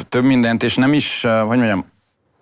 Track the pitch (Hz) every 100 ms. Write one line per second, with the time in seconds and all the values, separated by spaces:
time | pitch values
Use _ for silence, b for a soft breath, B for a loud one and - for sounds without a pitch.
0 | - 123 131 127 117 113 120 - 131 147
1 | - - 120 113 107 123 117 95 - _
2 | _ _ _ _